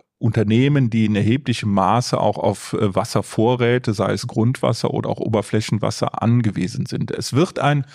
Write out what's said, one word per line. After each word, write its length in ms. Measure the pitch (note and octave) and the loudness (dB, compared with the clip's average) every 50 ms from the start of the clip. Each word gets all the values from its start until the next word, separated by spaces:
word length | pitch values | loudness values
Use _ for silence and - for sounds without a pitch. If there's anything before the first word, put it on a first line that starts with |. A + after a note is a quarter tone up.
| _ _ _ - | _ _ _ -4
Unternehmen, 680 | - A2+ G#2 A#2 G#2+ G#2 A2 A#2 C3 C#3+ D3 C#3 C3 A2+ | -2 0 2 2 2 4 4 4 4 4 4 2 2 2
die 160 | A2 A2+ A2 | 2 2 2
in 100 | G#2 G#2+ | 2 2
erheblichem 560 | G2+ G2+ G#2 A#2+ C#3+ C3+ - A2+ - - G#2 | 2 2 2 0 0 0 -4 -4 -2 -2 0
Maße 480 | G2 G2 F#2+ F#2 G#2+ A#2+ B2+ - - - | 2 2 2 4 2 2 0 0 -2 0
auch 200 | - G#2+ G2+ - | 0 0 0 0
auf, 340 | - G#2 G2+ - - - | -2 -2 -2 -4 -6 -6
äh, 220 | - F2 A2 G2+ F#2 | -2 0 0 0 0
Wasservorräte, 1000 | F#2+ - - - A2 G2+ - - - A2 A#2+ B2+ B2 A#2+ A#2 A#2+ B2 - - | -2 -2 -2 -2 -2 -4 -2 0 2 2 2 2 2 2 2 2 2 0 -2
sei 200 | G#2 G2 G2 G#2 | -2 0 0 0
es 140 | G#2 G2+ - | -2 -2 -4
Grundwasser 640 | B2 - A2+ A2 A#2+ C3+ - - - B2 - - - | -4 0 0 2 2 2 0 0 0 0 0 -2 -2
oder 180 | - A2 A2 - | -2 -2 -2 -4
auch 100 | - - | -4 -4
Oberflächenwasser, 1000 | - - A2 G#2+ G2 - - A2 A2 - A#2 G2+ - G#2+ G#2+ - - - - - | -2 -2 0 -2 0 0 -2 -2 0 0 -2 0 0 -2 -2 -2 -4 -4 -2 -2
angewiesen 640 | - A2+ A#2 B2 A#2 G#2+ - - F#2 F2+ - - - | 0 2 2 2 2 0 0 -2 -4 -4 -4 -6 -6
sind. 240 | - - - B2 - | -4 -6 -6 -4 -4
Es 240 | - - - - - | -6 -6 -6 -2 0
wird 240 | B2+ F3 - - - | 0 0 0 0 0
ein, 260 | - C#3+ D3 C#3+ C3+ - | 0 2 2 0 -2 -6